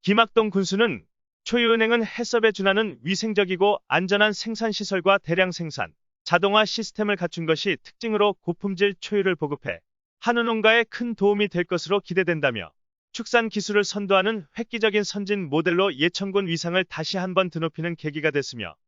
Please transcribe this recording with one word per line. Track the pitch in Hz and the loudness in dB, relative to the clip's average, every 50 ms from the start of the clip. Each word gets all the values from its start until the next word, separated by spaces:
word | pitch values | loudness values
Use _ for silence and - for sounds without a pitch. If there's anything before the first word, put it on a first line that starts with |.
김학동 | _ 180 208 226 233 214 - 226 220 214 | _ 2 4 4 4 4 4 2 2 2
군수는 | 185 196 190 - 190 196 233 226 139 92 _ _ _ _ _ _ _ _ _ | 0 0 0 0 2 2 2 0 0 -6 _ _ _ _ _ _ _ _ _
초유은행은 | - 226 240 233 226 226 226 220 220 233 233 220 | -2 0 2 4 4 4 4 4 2 2 2 0
해썹에 | - - - 240 - - 233 220 220 | -2 -4 -8 -6 0 0 2 2 2
준하는 | 196 - 190 196 190 208 220 202 139 - | 2 2 0 2 2 2 0 -2 -6 -8
위생적이고 | 113 160 190 - 220 226 208 202 202 180 185 170 190 208 208 - _ _ | -4 -4 -2 -2 -2 -2 -2 -2 -2 -2 0 2 4 2 2 0 _ _
안전한 | 139 160 185 180 202 202 208 214 202 | 0 0 2 2 2 2 2 2 0
생산시설과 | - - 226 226 208 226 220 208 - 208 - 202 185 165 190 196 | -4 -8 -8 -6 -4 -4 -4 -4 -4 -6 -4 -4 0 4 4 2
대량 | 196 _ - 170 185 185 185 | 2 _ -2 0 2 2 0
생산, | 165 - 170 156 - - 98 82 _ _ _ _ _ _ _ | 0 -8 -10 -10 -6 -8 -8 -8 _ _ _ _ _ _ _
자동화 | - 170 175 175 196 202 214 214 | 2 2 4 4 4 4 4 4
시스템을 | - - - 214 - _ - 214 208 202 | 2 -2 -6 -6 -8 _ -4 -2 -2 -2
갖춘 | 180 180 165 - 170 165 | -2 -4 -6 -6 -6 -2
것이 | 160 160 151 - 202 165 - | -2 -2 0 0 -4 -4 -4
특징으로 | _ - _ _ 233 226 214 202 208 208 185 | _ -20 _ _ -4 -2 2 2 2 2 2
고품질 | _ _ - 170 _ - 202 190 170 202 202 196 _ | _ _ -8 -6 _ -4 -6 0 2 0 0 0 _
초유를 | - - 208 202 190 190 180 | -8 -2 -2 0 2 0 0
보급해 | - 156 143 143 - _ - 87 85 _ _ _ _ _ _ _ _ | -2 -4 -6 -6 -8 _ -10 -10 -10 _ _ _ _ _ _ _ _
한우 | - 233 240 240 233 | -2 0 0 2 0
농가에 | 233 226 220 208 220 226 233 226 | 0 -2 2 4 4 4 4 2
큰 | _ - - 247 240 220 | _ -6 -8 -6 -6 -4
도움이 | - 196 202 208 208 208 196 | 0 2 2 2 2 0 0
될 | - 175 175 | 0 -4 -2
것으로 | _ 180 170 - 156 196 202 | _ -2 -4 -2 0 -2 -2
기대된다며 | - - 175 185 185 165 170 156 143 135 117 107 85 78 _ _ _ _ _ _ _ _ | -2 -2 -2 -2 0 0 0 0 0 0 0 -2 -8 -10 _ _ _ _ _ _ _ _
축산 | - - 233 - - 240 226 220 | -12 -12 -8 2 2 2 2 2
기술을 | - 214 - - 208 208 | -4 -4 -4 0 0 0
선도하는 | 202 - - 208 202 185 196 190 185 214 226 214 156 _ _ | 0 0 -4 -6 0 2 2 4 4 2 -2 -4 -8 _ _
획기적인 | - 233 _ - 226 214 220 190 214 | -10 -10 _ -4 -2 0 2 2 0
선진 | 202 - - 208 202 185 208 202 180 143 | -2 -2 -6 -8 -4 -4 -4 -4 -2 -2
모델로 | 139 160 156 180 170 180 196 202 147 | -2 0 0 2 2 2 0 0 0
예천군 | 127 151 175 - - 202 196 190 202 196 | 0 -2 -2 0 -2 -6 -2 -2 -2 0
위상을 | 170 165 160 - 170 170 185 180 | 0 -4 -4 -4 -2 -2 -2 -2
다시 | _ - - 160 - - 190 | _ -8 -8 -8 -6 -4 -6
한번 | 180 190 180 190 190 180 | -6 -2 -2 -2 -2 -2
드높이는 | - 160 165 160 _ - 160 175 170 | -4 -4 -6 -6 _ -6 -6 -6 -6
계기가 | - - 156 143 156 147 156 | -6 -8 -8 -8 -2 -4 -2
됐으며 | 139 143 135 - - 117 101 82 76 _ _ | -2 -2 -4 -4 -10 -10 -12 -12 -12 _ _